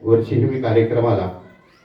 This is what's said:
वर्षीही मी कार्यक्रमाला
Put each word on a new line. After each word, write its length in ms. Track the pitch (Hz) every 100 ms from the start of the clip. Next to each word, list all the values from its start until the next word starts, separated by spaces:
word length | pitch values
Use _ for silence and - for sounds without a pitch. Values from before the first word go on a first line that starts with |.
वर्षीही 440 | 113 113 110 113 -
मी 160 | -
कार्यक्रमाला 800 | 117 117 113 117 117 98 92 - - - _ _